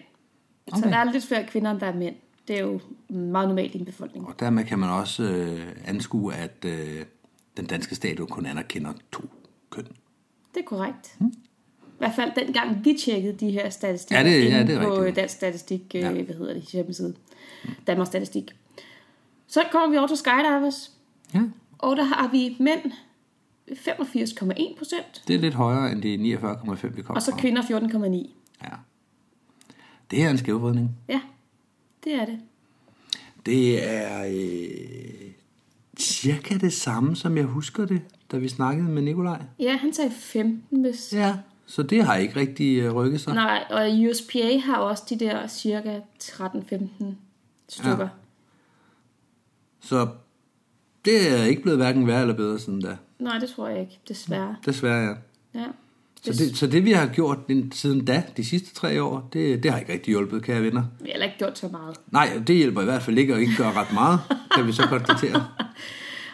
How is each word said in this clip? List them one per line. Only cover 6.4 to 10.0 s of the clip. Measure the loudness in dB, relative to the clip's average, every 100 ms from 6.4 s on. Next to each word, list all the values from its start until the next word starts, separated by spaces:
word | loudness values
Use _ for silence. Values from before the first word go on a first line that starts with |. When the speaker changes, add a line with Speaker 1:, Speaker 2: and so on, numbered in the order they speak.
| -10 -8
Speaker 2:
øh, | -8 -6 -8 -10 -14 _ _ _ _ -10
den | -6
danske | -6 -6
stat | -6 -4 -4
jo | -6
kun | -6 -6
anerkender | -8 -8 -8 -8 -10 -14
to | -14 -14 -18 _ _ -18
køn. | -16 -16 -18